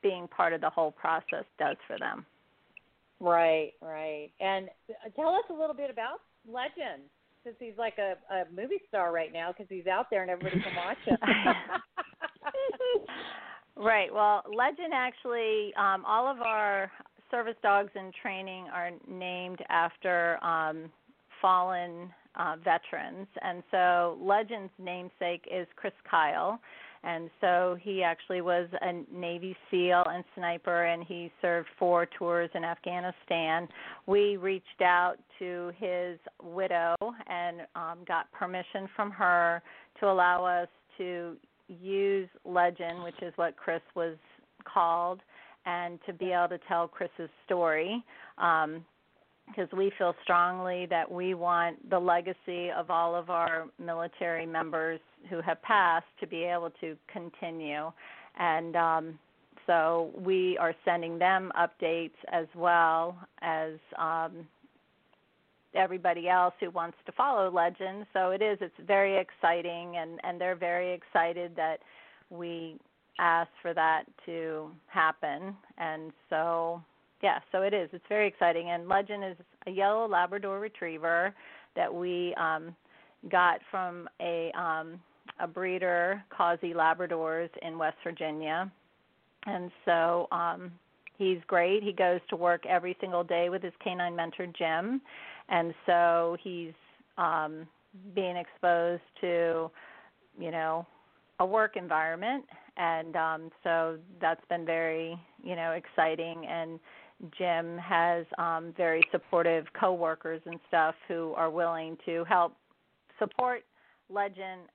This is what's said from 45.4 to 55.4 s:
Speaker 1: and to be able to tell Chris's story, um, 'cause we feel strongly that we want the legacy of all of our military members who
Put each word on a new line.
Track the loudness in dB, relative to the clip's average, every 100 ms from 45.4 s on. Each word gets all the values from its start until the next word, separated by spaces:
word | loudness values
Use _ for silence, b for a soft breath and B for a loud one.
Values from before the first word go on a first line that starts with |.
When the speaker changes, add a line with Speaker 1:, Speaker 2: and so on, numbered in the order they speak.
| B B -6
Speaker 1:
and | -4 -4 -8 -12
to |
be | -6 0
able | 2 2
to | -2 -2
tell | 0 0
Chris's | -4 -8 -8 -14 -14 -2
story, | 2 4 2 0 -4 -8 B B 0
um, | 4 4 2 -4 -14 _ _ _ _ _ -10
'cause | -6 -4
we | 0 0
feel | 2 -2 0
strongly | 2 4 4 0 -4 -4 -2
that | -2 -2
we | -4 -4
want | 0 2 2 2 -2 -2
the | 2
legacy | 4 2 2 -8 -8 -6 -4
of | -4 0
all | 0 2
of | 0 -2
our | 0 0 -2 -6 -10
military | -6 -4 -6 -4 -4 -4 -4
members | -4 -2 -2 -4 -6 -12 _ -10
who | -6